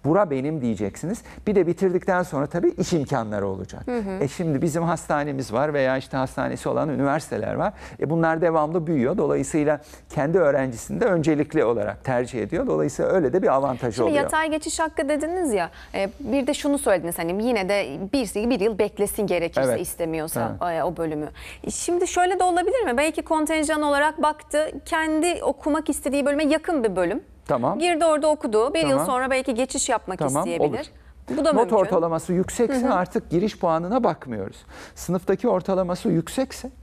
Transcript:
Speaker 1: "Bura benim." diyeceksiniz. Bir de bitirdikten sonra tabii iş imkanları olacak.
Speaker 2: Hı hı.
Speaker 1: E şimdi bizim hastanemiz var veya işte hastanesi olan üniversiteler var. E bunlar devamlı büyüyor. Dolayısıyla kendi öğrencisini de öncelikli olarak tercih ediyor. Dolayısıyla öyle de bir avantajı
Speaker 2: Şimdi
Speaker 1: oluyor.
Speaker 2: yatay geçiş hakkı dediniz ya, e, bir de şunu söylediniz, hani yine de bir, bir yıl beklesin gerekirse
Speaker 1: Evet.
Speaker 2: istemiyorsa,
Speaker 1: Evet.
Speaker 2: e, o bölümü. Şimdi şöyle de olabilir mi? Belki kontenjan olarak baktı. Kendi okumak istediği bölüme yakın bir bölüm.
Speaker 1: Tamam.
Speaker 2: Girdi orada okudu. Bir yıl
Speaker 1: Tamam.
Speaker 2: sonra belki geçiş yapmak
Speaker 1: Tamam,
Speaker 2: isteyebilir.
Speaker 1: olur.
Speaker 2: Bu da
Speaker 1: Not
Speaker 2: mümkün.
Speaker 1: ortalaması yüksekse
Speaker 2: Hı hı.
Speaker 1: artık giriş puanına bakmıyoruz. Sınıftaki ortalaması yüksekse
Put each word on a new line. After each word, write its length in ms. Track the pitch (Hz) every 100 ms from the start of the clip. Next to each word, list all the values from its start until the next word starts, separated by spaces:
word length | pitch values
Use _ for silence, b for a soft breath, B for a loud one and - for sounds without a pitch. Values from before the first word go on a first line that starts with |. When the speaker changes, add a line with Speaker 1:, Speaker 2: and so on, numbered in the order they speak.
Speaker 1:
"Bura 260 | 135 180 190
benim." 300 | 135 139 160
diyeceksiniz. 640 | 123 101 101 - 156 226 B B -
Bir 80 |
de 120 | 202 165
bitirdikten 560 | 170 190 175 - 180
sonra 240 | 175 139 139
tabii 220 | 170 349
iş 240 | - 175
imkanları 540 | 170 135 135 110 104 98
olacak. 360 | 95 95 - -
Speaker 2:
Hı 120 | 240
hı. 120 | 196 190
Speaker 1:
E 40 | 139
şimdi 340 | - 165 135
bizim 200 | 165 156
hastanemiz 720 | 165 165 - 151 147 135 113
var 220 | 110 151
veya 220 | 143 131 131
işte 200 | - 135
hastanesi 520 | 131 - 131 127 151
olan 200 | 127 147
üniversiteler 680 | 127 139 151 - 107 107
var. 180 | 107 180 B B B
E 100 | 139
bunlar 300 | 165 165 165
devamlı 460 | 175 160 151 175 160
büyüyor. 320 | 156 120 180
Dolayısıyla 640 | 143 143 139 160 147 147 B B -
kendi 280 | - 143 185
öğrencisini 600 | 151 139 131 113 - 147
de 40 |
öncelikli 600 | 226 175 156 147 151 156
olarak 400 | 113 117 101 104
tercih 380 | - 123 123 120
ediyor. 240 | 104 165 262
Dolayısıyla 440 | 156 147 - -
öyle 220 | 185 135
de 100 | 180
bir 60 | 190
avantajı 420 | 135 139 123 123 107
Speaker 2:
Şimdi 120 | 113
Speaker 1:
oluyor. 140 | 294
Speaker 2:
yatay 280 | - 311 320
geçiş 300 | 302 311 -
hakkı 280 | 320 - 277
dediniz 440 | 302 320 370 320
ya, 180 | 208 165 B B
e, 160 | - 196 -
bir 260 | 269 277 277
de 80 |
şunu 240 | 294 294 285
söylediniz, 400 | 247 185 165 175
hani 260 | 170 190
yine 240 | 233 226 180
de 300 | 202 135 147 190
bir, 380 | 277 208 208 233
bir 100 | 247
yıl 180 | 208 196
beklesin 480 | 208 - 202 - 196
gerekirse 440 | 175 165 - 135
Speaker 1:
Evet. 100 | 117
Speaker 2:
istemiyorsa, 760 | 180 - 165 160 160 - - -
Speaker 1:
Evet. 180 | 175 165
Speaker 2:
e, 40 |
o 120 | 147 160
bölümü. 320 | 165 151 151 B B B -
Şimdi 400 | - - 349 359
şöyle 300 | 359 359 370
de 60 |
olabilir 380 | 370 349 359 523
mi? 140 | 381 240
Belki 260 | 311 311
kontenjan 600 | 311 320 302 320 302 311 294
olarak 340 | 277 302 311
baktı. 480 | 302 302 - 294 311 277
Kendi 600 | - 330 320 311 349 339
okumak 440 | - - 311 302 311
istediği 380 | 277 277 277 277
bölüme 180 | 285
yakın 400 | 302 311 311 311
bir 120 | 220 185
bölüm. 260 | 175 247 - - -
Speaker 1:
Tamam. 320 | 131 127 202
Speaker 2:
Girdi 260 | 349 330
orada 240 | 330 302 311
okudu. 460 | 302 294 214 247
Bir 80 | 330
yıl 60 | 302
Speaker 1:
Tamam. 160 | 269 294
Speaker 2:
sonra 240 | 254 262
belki 240 | 262 262
geçiş 340 | 226 262 269 -
yapmak 300 | 220 - 185
Speaker 1:
Tamam, 180 | 147 139 156
Speaker 2:
isteyebilir. 220 | 170 151 -
Speaker 1:
olur. 80 | 311 b b - - 262
Speaker 2:
Bu 60 |
da 80 | -
Speaker 1:
Not 20 | 202
Speaker 2:
mümkün. 140 | 233 220
Speaker 1:
ortalaması 560 | 190 185 165 160 -
yüksekse 500 | 180 185 - 233 262
Speaker 2:
Hı 60 | 254
hı. 60 |
Speaker 1:
artık 360 | 190 180 226 -
giriş 280 | 160 208 -
puanına 460 | 180 160 175 247
bakmıyoruz. 520 | 226 156 135 110 95 - - B B
Sınıftaki 540 | - - 175 - 196 247
ortalaması 600 | 185 170 185 185 180 220
yüksekse 600 | 165 165 - 262 - 262 -